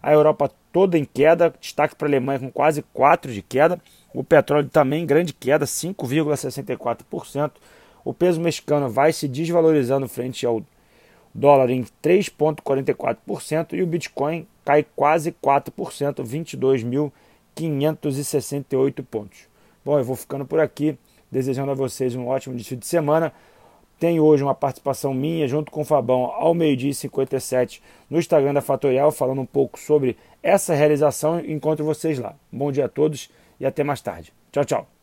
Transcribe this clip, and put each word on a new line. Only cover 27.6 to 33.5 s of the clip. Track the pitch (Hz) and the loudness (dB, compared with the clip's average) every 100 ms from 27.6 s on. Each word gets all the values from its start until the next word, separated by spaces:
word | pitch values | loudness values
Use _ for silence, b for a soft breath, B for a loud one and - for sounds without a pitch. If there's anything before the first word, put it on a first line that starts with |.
| 123 - b b b | -2 -6 b b b
no | 156 | -4
Instagram | 170 160 139 143 | 2 2 4 0
da | |
Fatorial, | - 139 143 131 147 | 0 -2 2 2 2
falando | - 131 135 | 2 -4 -4
um | 127 | -4
pouco | 139 131 - | -2 -2 -4
sobre | - 151 131 - b b | 0 2 2 -4 b b
essa | - 196 - | 0 2 2
realização. | 151 151 147 147 - 151 170 | 2 4 4 2 0 -2 -2
Encontro | - 156 151 156 151 | -4 -4 -2 -2 -2
vocês | 147 165 143 | -2 -2 -4
lá. | 110 - _ | -6 -14 _
Bom | - 143 | -6 -4
dia | 135 131 | -2 -2
a | |
todos | - 151 143 - b b | 0 -2 -2 -14 b b